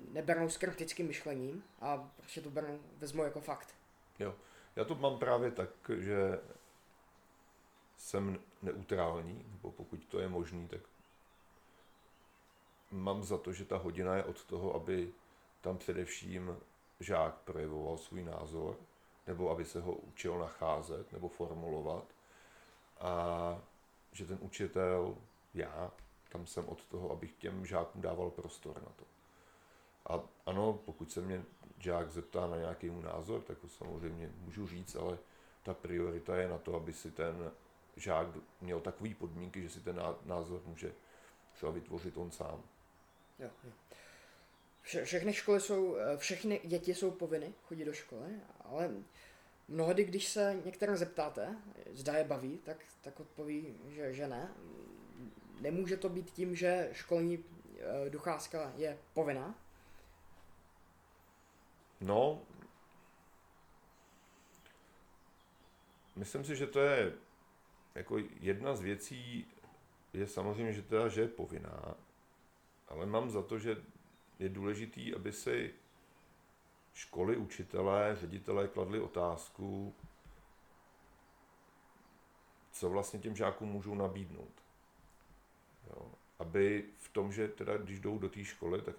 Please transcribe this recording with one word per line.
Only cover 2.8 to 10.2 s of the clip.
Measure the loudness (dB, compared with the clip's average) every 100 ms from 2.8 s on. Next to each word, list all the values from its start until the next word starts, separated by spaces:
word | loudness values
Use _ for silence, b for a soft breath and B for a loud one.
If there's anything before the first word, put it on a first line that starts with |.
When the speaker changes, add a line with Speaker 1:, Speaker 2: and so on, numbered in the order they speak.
| -8 -10
Speaker 1:
vezmou | -2 2
jako | 2 0
fakt. | -4 -4 -6 -18 -20 -20 -16 -4
Speaker 2:
Jo. | -4 -4 B B B -2
Já |
to | 0
mám | 4 2 4
právě | 6 6 6
tak, | 2 -2 -4 -2 0
že | 2 4 4 2 -4 -14 -20 -20 -20 -20 -20 -20 -20 -20 -20 -20 -20 -20 -20 -16
jsem | -2 0 2 0 -6 -6
neutrální, | -4 -4 0 2 4 2 -4 -8 -10
nebo | -10 -10
pokud | -8 -10 -10
to | -4 -2